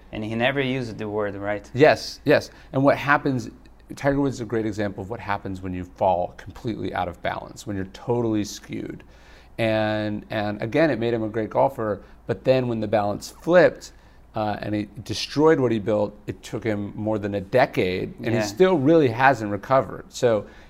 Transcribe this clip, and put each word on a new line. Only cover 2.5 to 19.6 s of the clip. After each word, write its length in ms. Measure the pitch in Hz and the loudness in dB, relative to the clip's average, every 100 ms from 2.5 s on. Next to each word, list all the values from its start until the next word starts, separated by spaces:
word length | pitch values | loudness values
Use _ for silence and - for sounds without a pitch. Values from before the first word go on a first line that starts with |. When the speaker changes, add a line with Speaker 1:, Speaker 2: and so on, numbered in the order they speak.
| - - | -10 -6
Speaker 2:
And 100 | 143 | 2
what 140 | 139 117 | 4 4
happens, 500 | 127 147 143 131 110 - - - - | 4 2 2 -2 -4 -12 -20 -20 -18
Tiger 260 | - 139 139 | -4 0 2
Woods 160 | 139 117 | 0 -2
is 40 | |
a 40 | |
great 220 | 110 113 110 | -4 -2 -2
example 360 | 101 104 95 | -2 -4 -6
of 60 | 95 | -10
what 120 | 117 | -8
happens 420 | 98 101 98 95 | -6 -4 -6 -8
when 100 | 92 | -6
you 120 | 90 | -8
fall 500 | 90 - 101 90 90 - | -8 0 2 2 -2 -8
completely 560 | - - 123 104 98 | -18 -10 -8 -6 -4
out 140 | 95 90 | -4 -4
of 160 | 85 | -4
balance, 420 | 92 92 - - - | -6 -6 -8 -12 -8
when 100 | 101 | -6
you're 100 | 95 | -8
totally 560 | - - 120 117 107 | -8 -2 0 0 0
skewed. 600 | 101 - - 117 - - - - - - - - | -2 -8 -12 -10 -10 -12 -18 -20 -20 -20 -14 -4
And, 680 | 113 110 107 107 107 104 - | 0 0 0 -2 -4 -6 -6
and 300 | 110 104 104 | -4 -4 -4
again, 300 | 117 139 160 | -2 2 2
it 80 | 113 | 2
made 160 | 117 | 0
him 80 | 117 | -2
a 60 | 110 | -2
great 220 | 113 107 | -4 -2
golfer, 520 | 123 135 135 110 95 - - - | 2 2 0 -4 -4 -8 -12 -8
but 160 | 117 | -2
then 220 | - 131 123 | 2 2 0
when 140 | 113 | -2
the 80 | 107 | 0
balance 420 | 110 104 98 - | 2 2 -2 -8
flipped, 640 | - - 180 151 - - - - - - | -8 4 6 6 2 -12 -20 -20 -20 -10
uh, 220 | 110 107 101 | -4 -4 -4
and 120 | - | -4
he 140 | 107 104 - | -4 -4 -8
destroyed 560 | 104 107 - 135 156 160 | -8 -6 -4 2 4 4
what 100 | 123 | 2
he 80 | 113 | 0
built, 340 | 98 104 104 - - | 0 0 0 -4 -12
it 160 | 104 | -12
took 220 | - 113 | -10 -6
him 280 | 113 104 101 101 | -4 -4 -6 -6
more 240 | 107 110 | -4 -2
than 160 | 104 101 | -2 -4
a 40 | |
decade, 760 | 92 123 143 - 92 92 107 - | 0 2 2 2 0 -2 -6 -6
and 180 | 120 | -2
Speaker 1:
Yeah. 60 | 113 | -2
Speaker 2:
he 40 | 104 | -2
still 280 | 107 185 180 | 4 4 4
really 320 | 131 165 135 | 4 6 4
hasn't 400 | 113 135 127 107 | 4 4 4 -2
recovered. 540 | 101 | -6